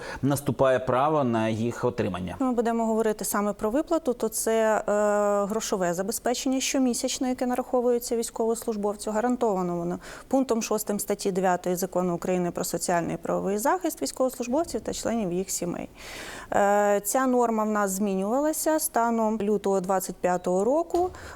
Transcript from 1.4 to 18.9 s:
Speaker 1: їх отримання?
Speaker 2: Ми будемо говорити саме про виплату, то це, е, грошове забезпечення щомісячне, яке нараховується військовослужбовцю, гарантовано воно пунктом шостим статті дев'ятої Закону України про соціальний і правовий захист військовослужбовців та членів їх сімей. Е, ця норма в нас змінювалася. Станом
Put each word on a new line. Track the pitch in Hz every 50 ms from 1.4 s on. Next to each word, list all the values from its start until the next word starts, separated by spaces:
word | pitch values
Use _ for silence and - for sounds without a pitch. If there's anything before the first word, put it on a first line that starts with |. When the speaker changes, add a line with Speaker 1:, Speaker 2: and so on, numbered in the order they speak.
| 110 113
Speaker 1:
їх | 113 107 113 120 117 - -
отримання? | 120 - - 107 101 87 90 92 90 87 -
Speaker 2:
Ми | 262 254
будемо | 240 233 220 233 233 226 226
говорити | 220 220 220 226 214 214 - 190
саме | - - 208 208 208 202
про | - 214 214
виплату, | 220 302 311 - 339 311 320 254 240
то | - 220 220
це, | - - - 226 226 226 220 220 214 202 -
е, | 196 208 208 208 208 208 208 208 202 202 202 202
грошове | 190 220 220 - - 226 190 180 175 170
забезпечення | 180 190 196 233 - - 233 247 - - 269 262 269
щомісячне, | - - - 269 262 247 233 - - 247 - - 269 254
яке | 254 - 254
нараховується | 247 247 254 254 - - 247 240 247 240 240 240 - 240
військовослужбовцю, | 226 226 - - - 226 226 226 226 - 240 220 208 202 208 202 208 - 220
гарантовано | 208 214 226 247 247 247 247 220 190 185 180 175 175
воно | 175 170 175 180 180 - - - - -
пунктом | - 254 269 262 - 226 226
шостим | 220 - 247 220 - - 202 196
статті | - - 202 196 - 202
дев'ятої | 180 196 185 185 180 175 - 180 180
Закону | 175 190 180 - 180 185 180 170
України | 170 - 190 185 180 175 175
про | - 180 180
соціальний | - - 170 - - 175 170 165 165 165
і |
правовий | 165 - - 175 175 175 190 202
захист | 214 226 285 359 359 370 311 - -
військовослужбовців | 277 - - - 262 247 - - 240 240 247 311 339 - - 220
та | - 214 196
членів | - - - 226 233 208 170 175
їх | 180 190 -
сімей. | - - 170 175 - - - - - - - - - - - - - - - - -
Е, | - 202 202 202 208 208 202 202 202 202
ця | - - 262 262
норма | 262 247 247 240 226 226 214 214
в | 214
нас | 214 208 202 196
змінювалася. | 190 190 214 202 190 190 190 208 240 277 294 311 311 - - 320 311 311
Станом | - -